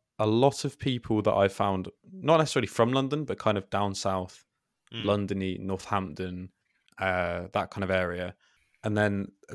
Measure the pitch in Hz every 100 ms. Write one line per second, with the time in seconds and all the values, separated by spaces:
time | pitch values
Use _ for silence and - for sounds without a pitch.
0 | _ - 107 113 135 - 143 - 139 123
1 | - 110 104 - 98 - 98 95 90 -
2 | - 190 147 160 156 135 117 - 117 135
3 | 135 147 139 98 110 101 - 98 101 95
4 | 101 95 90 - _ _ _ _ _ 117
5 | 107 104 98 98 95 90 95 95 - 104
6 | 95 76 92 90 95 _ _ _ _ -
7 | 95 90 87 87 87 104 95 98 95 92
8 | 90 87 90 - _ _ _ _ 110 107
9 | 104 101 98 _ -